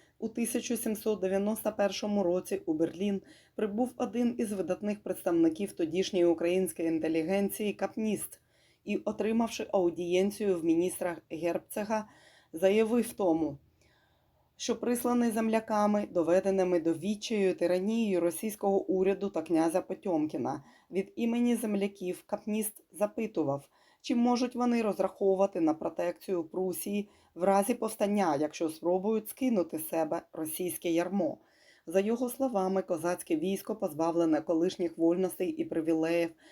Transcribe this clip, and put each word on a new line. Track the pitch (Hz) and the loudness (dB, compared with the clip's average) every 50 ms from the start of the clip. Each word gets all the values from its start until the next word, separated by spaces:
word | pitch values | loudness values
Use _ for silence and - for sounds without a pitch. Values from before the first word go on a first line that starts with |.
| _ _ _ - | _ _ _ -8
у | - 226 | -8 -6
тисяча | - 240 233 226 - 240 226 - 240 | -4 -4 -4 -2 -2 -4 -2 -2 -4
сімсот | 220 - 233 214 208 - 220 214 190 | -4 -2 -4 -4 -2 -2 -2 -2 0
дев'яносто | 185 190 190 196 202 208 220 214 - 214 208 | 0 0 0 0 0 0 -2 -2 -4 -4 -2
першому | - 202 202 196 - - 208 208 202 190 | 0 -2 0 0 -2 -4 -2 0 2 2
році | 170 175 185 180 - 208 190 - | 2 2 0 0 -2 -6 -6 -2
у | - 160 | -2 0
Берлін | 156 165 165 - - 202 208 196 190 - - - - - _ - | 0 0 0 0 -2 -2 -2 -2 -2 -6 -10 -20 -20 -20 _ -6
прибув | - 214 202 202 214 254 240 - | -4 -4 -2 0 -2 -2 -2 -2
один | - 254 214 196 240 247 240 240 240 | -6 -6 -4 -2 0 0 0 0 0
із | 240 202 214 | -4 -4 -2
видатних | 190 180 160 180 - 208 208 208 208 - | -4 -2 -2 -2 -2 -2 -4 -4 -4 -4
представників | 190 180 - - 185 170 165 165 160 160 160 202 196 - | -8 -6 -4 -2 0 4 6 4 4 4 2 -6 -6 -4
тодішньої | - 170 151 156 185 185 - - 180 175 | -4 -4 -2 0 -2 -2 0 2 4 4
української | 175 165 165 170 175 180 190 190 175 - - 165 165 | 4 4 2 2 0 2 2 0 0 -2 -4 -2 0
інтелігенції | 165 160 160 160 160 165 156 165 190 202 202 196 - - 214 208 190 | 0 0 0 0 0 0 0 0 2 2 0 0 -2 -2 -4 -4 -2
Капніст | - 190 196 - 220 220 220 202 - - - - - _ _ _ _ _ _ _ _ - | -2 -4 -6 -4 -2 -2 -2 -2 -2 -4 -10 -16 -20 _ _ _ _ _ _ _ _ -8
і, | - 208 | -4 -4
отримавши | - - 208 208 - 202 220 226 226 233 220 - - 214 - - | -4 -2 -4 -4 -2 -2 0 2 0 0 0 -2 -6 -6 -2 0
аудієнцію | 196 180 175 165 170 180 170 175 180 190 202 202 - 214 202 180 170 | 2 2 2 0 -2 -4 0 2 2 2 2 0 -2 0 0 0 2
в | 160 | 2
міністра | 170 160 165 175 180 175 - 175 180 170 151 - - | 2 4 4 2 0 -2 -2 -4 -4 -6 -6 -10 -12
Герцога, | - 156 165 170 170 196 - - - 220 208 202 226 214 208 - - - - - _ - _ _ - | -10 -4 -2 -2 -2 -2 -6 -6 -6 -6 -4 -2 -2 -2 -4 -6 -16 -20 -20 -20 _ -20 _ _ -6
заявив | 165 185 190 202 220 220 214 233 240 220 - - | 2 4 4 6 6 4 4 2 2 0 0 -2
тому, | - 202 175 160 165 156 147 143 - _ _ _ _ _ _ _ _ _ _ _ _ _ _ _ _ _ _ _ | 0 2 2 4 2 2 -2 -4 -8 _ _ _ _ _ _ _ _ _ _ _ _ _ _ _ _ _ _ _
що | - - - 226 226 | -10 -4 -4 -4 -2
присланий | - 233 247 240 - 247 247 240 240 233 | -2 -2 -2 0 0 0 2 2 2 2
земляками, | 208 226 220 220 220 226 220 - 220 208 208 208 208 208 208 - | 2 0 0 2 2 0 0 0 0 2 4 4 4 2 0 0
доведеними | - 175 160 160 175 190 190 196 190 190 185 180 180 170 | 0 0 4 4 4 4 4 4 2 2 2 4 2 2
до | 156 165 165 | 2 2 -2
відчаю | 147 160 202 214 208 - - 233 208 196 185 175 | 0 -2 -4 -4 -4 -4 -4 0 2 2 2 2
тиранією | - 175 170 180 185 185 208 226 233 226 208 185 170 | 2 2 2 2 2 2 0 0 2 2 2 2 2
російського | 170 170 - - - 220 208 - - 202 196 190 - | 2 0 0 -2 -6 -6 -6 -2 0 2 2 2 2
уряду | - 190 185 190 190 196 190 202 196 | 0 0 2 2 2 2 0 -2 -4
та | - 165 160 | -4 -4 -2
князя | - 170 160 165 165 160 180 | 0 2 2 4 4 2 0
Потьомкіна, | - - 190 - - 202 170 156 151 151 - 151 120 127 143 - - - - _ _ - | -2 -2 -8 -8 -4 -2 0 0 0 -2 -2 -4 -4 -4 -4 -6 -10 -16 -20 _ _ -6
від | 165 190 190 - - | -4 -4 -4 -4 -4
імені | - 233 233 233 240 240 240 240 | -4 -2 0 0 2 2 2 2
земляків | 226 247 214 208 202 196 202 202 - 185 180 175 - - | 2 0 -2 0 0 0 -2 -4 -6 -6 -6 -6 -6 -6
Капніст | - - - - 220 208 220 214 - - - _ _ - | -6 -8 -6 -4 -2 -2 -2 -2 -4 -6 -12 _ _ -4
запитував, | - 208 208 - - 220 214 - 170 151 139 139 143 - _ _ _ _ _ _ _ | -2 -2 -2 -2 -4 -6 -4 -2 -2 0 0 -2 -4 -6 _ _ _ _ _ _ _
чи | - - 262 | -4 -2 0
можуть | 240 240 247 240 240 254 247 - | 2 4 2 2 2 0 -2 -2
вони | 233 247 247 240 233 220 | -2 0 0 2 2 0
розраховувати | 208 185 190 185 190 - - 202 196 190 185 196 196 - 185 | 0 0 0 -2 -2 -2 0 2 2 4 4 2 2 2 2
на | 165 156 156 | 2 2 2
протекцію | 156 - 165 160 - 170 175 175 - - - 190 175 165 | 0 -2 -6 -4 -2 -2 -2 -2 -6 -6 -4 -4 -4 -4
Прусії | - - 180 185 185 175 - - 214 202 208 202 - _ _ _ _ - | -4 -4 -4 -2 -2 -4 -6 -6 -4 -4 -4 -4 -6 _ _ _ _ -8
в | 165 175 | 0 2
разі | 196 196 202 196 - 240 | 4 4 4 4 2 0
повстання, | - 262 214 - - 214 202 208 208 190 165 147 | -2 -2 -4 -2 -2 0 2 2 2 2 2 2
якщо | 139 151 151 - - 170 156 | 2 0 -2 -2 -2 -4 -4
спробують | 160 - - 170 180 190 185 214 220 214 208 - | -4 -2 0 0 0 2 2 0 0 0 -2 -6
скинути | - - 269 254 240 190 165 - - 156 | -8 -2 0 2 2 2 0 0 -4 -8
з | 156 - | -8 -4
себе | - 165 160 151 170 170 - _ - | -2 -2 0 0 -2 -6 -6 _ -10
російське | 165 160 156 160 - 185 175 165 - - 175 | -8 -8 -6 -6 -4 -4 -4 -6 -4 -2 0
ярмо. | 165 165 175 185 - 202 170 - - - _ _ _ _ _ _ - _ - | 0 0 0 0 0 0 0 0 -2 -6 _ _ _ _ _ _ -20 _ -10
За | - 165 196 | -2 0 0
його | 202 214 233 240 254 240 | 2 2 0 -2 -2 -4
словами, | 240 - 269 262 247 196 185 190 190 190 185 | -2 -2 -4 -2 0 0 0 0 0 0 0
козацьке | - 180 151 156 175 180 175 - - 170 | -2 -4 -2 -2 -4 -4 -4 -2 -2 -2
військо, | 156 160 190 196 185 - - 214 | 0 0 -2 -2 -4 -4 -6 -6
позбавлене | 214 196 180 151 147 165 170 165 170 170 160 156 151 | -4 -4 -6 -2 -2 -2 0 2 2 2 2 2 0
колишніх | 156 - 170 160 170 185 - - 180 165 165 - | 0 0 0 2 2 0 0 -2 -4 -4 -2 2
вольностей | 165 165 175 175 185 180 - - 185 170 | 2 2 4 2 0 -2 -2 -4 -4 -4
і | 156 - 165 | -2 -4 -6
привілеїв | - - 165 156 160 165 160 160 165 170 170 170 165 - _ _ - | -4 -4 -4 0 0 0 2 2 0 2 0 0 -2 -4 _ _ -20